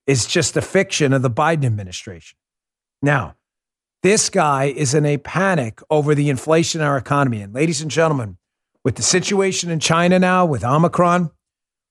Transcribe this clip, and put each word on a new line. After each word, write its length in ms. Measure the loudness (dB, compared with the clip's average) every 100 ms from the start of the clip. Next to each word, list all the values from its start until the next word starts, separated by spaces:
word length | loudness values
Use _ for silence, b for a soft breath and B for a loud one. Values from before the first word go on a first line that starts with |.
| -2
is 220 | -2 0
just 280 | -2 -2 -4
a 60 |
fiction 500 | -2 0 0 0 0
of 120 | 2
the 80 | 0
Biden 340 | 0 0 0 -2
administration. 720 | -4 -6 -14 -16 -18 -20 -20 _ _ _ _ _ -4
Now, 320 | 0 0 -2 -12 _ _ _ _ _ _
this 260 | 0 2 0
guy 360 | 0 2 2 0
is 280 | -2 0
in 140 | 0 0
a 100 | -2
panic 640 | -4 -2 0 0 -4 -8 -2
over 240 | 0 2
the 160 | 0 0
inflation 520 | -2 0 2 2 -2
in 40 | -2
our 120 | -2
economy. 440 | 0 0 0 -2
And 100 | -6
ladies 300 | -2 -2 -2
and 80 | -4
gentlemen, 480 | 0 0 0 -6 -12 _ _ _ _
with 140 | -4 -2
the 40 |
situation 720 | 0 0 0 0 0 -2 -4
in 80 | -4
China 400 | 0 2 4 4
now, 260 | 4 2 2
with 180 | 0
Omicron, 680 | 0 2 2 2 2 2 -2 _ _ _ _ _ _